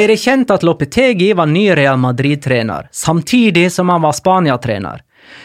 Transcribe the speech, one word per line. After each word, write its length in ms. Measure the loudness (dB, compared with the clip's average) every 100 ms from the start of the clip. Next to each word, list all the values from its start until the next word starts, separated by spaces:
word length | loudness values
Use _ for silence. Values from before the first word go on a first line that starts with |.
| 2
det 100 | 0
kjent 320 | 0 0 0
at 100 | 0
Lopetegi 680 | 0 -2 -2 0 0 2 0
var 140 | 0 0
ny 220 | 2 2
Real 240 | 2 2 2
Madrid-trener, 920 | 0 -2 -2 -2 -2 -2 -2 -6 -10
samtidig 800 | -8 -2 -2 0 2 2 2 0
som 180 | 0 0
han 120 | 0
var 100 | 0
Spania-trener. 840 | 0 0 2 0 -2 -4 -6 -8 -12 _ _ -20 -20